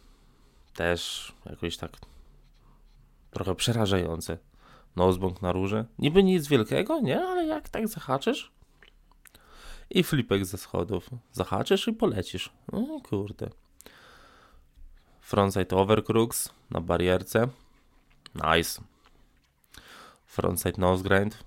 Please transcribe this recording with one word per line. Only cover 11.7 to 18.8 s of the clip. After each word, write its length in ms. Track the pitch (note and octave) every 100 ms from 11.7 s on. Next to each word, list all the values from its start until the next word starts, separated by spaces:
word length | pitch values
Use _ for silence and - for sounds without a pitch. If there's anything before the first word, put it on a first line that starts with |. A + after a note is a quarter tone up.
| F#4+ -
i 40 |
polecisz. 600 | A3+ G#3+ G2+ - - - _ -
No 280 | - C4 D#4 -
kurde. 420 | G2+ G2+ - A2 - _ _ - - - - - - _ - _ - - - _ _
Frontside 560 | - G#2 G2 G2 F2+ F#2
overcrux 760 | F#2+ G#2+ - A2+ A#2 - - - _
na 100 | -
barierce. 680 | E2 F2 F2+ F#2 G2+ A2+ B2 - _ _ _ _ _ _ -
Nice. 480 | - D#2 E2 E2 -